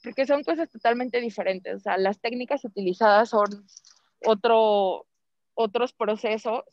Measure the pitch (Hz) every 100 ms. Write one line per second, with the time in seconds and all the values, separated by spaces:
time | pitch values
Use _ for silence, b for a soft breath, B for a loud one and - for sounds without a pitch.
0 | 240 226 262 285 302 320 330 226 233 240
1 | 254 247 233 208 190 185 185 196 202 190
2 | 190 208 233 240 247 285 226 196 185 185
3 | 220 202 233 220 202 202 _ - b b
4 | b _ 233 220 233 226 220 202 190 -
5 | - _ _ _ _ - 226 226 254 -
6 | 208 214 226 220 233 233 -